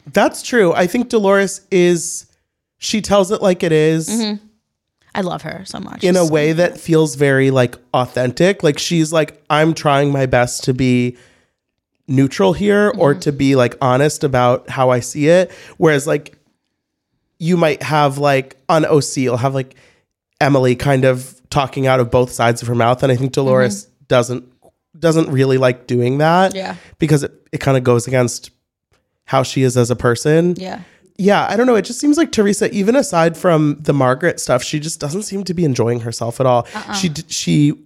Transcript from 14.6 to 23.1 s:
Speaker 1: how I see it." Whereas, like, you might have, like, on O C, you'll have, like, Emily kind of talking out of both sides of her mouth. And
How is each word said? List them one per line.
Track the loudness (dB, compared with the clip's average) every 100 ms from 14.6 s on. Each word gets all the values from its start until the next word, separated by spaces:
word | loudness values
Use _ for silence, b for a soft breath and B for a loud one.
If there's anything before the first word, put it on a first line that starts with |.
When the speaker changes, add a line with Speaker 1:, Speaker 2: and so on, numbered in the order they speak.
| -4
Speaker 1:
how | -2 0
I | 0
see | -2 -2 2
it." | 2 2 B B B
Whereas, | 0 2 -2
like, | -4 -6 _ _ _ _ _ _ _ _ _ _ -8
you | -2 2
might | 2 0
have, | -2 2 2 0
like, | 0 0 -2 -12 -2
on | 0 2
O | 0
C, | 0 -4
you'll | -2 0
have, | -2 -4
like, | -8 _ b b b _ _ -2
Emily | 2 2 2 0
kind | 0 2 2
of | 0 -4 -20 -6
talking | -2 -2 -2 0
out | 2
of | 2
both | 0 0
sides | 0 0 0
of | -2
her |
mouth. | 0 2 2
And | 0